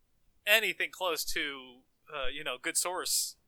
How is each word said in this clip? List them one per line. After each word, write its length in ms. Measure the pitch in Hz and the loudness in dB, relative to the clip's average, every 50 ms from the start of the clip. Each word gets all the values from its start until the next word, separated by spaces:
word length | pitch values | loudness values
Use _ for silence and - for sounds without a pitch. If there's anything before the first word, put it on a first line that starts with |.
| _ _ _ _ _ _ _ _ - | _ _ _ _ _ _ _ _ 2
anything 440 | 208 208 226 214 190 165 - 180 156 | 4 4 6 6 2 0 0 -2 -4
close 320 | - - 185 180 160 139 - | -4 -2 -2 0 0 0 0
to, 560 | - - 170 156 147 139 135 127 127 123 127 - _ _ _ _ - 156 | -2 -2 -2 -2 -2 -4 -6 -10 -14 -18 -20 -20 _ _ _ _ -10 -4
uh, 140 | 143 131 127 | 0 0 0
you 160 | 139 147 151 | 0 -2 -4
know, 140 | 147 127 127 | -4 -4 -2
good 160 | - 165 156 - | -2 -2 0 0
source, 600 | - 180 185 175 139 - - - - - - _ _ | 0 0 0 -2 -2 0 0 0 0 -2 -6 _ _